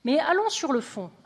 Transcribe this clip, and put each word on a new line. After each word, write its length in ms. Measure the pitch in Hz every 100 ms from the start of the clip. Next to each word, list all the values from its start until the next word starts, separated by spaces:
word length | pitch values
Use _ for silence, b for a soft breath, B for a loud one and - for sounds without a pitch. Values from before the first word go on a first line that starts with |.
Mais 160 | 240 294
allons 280 | 311 359 440
sur 240 | - 320
le 80 | 247
fond. 300 | 226 - 180 -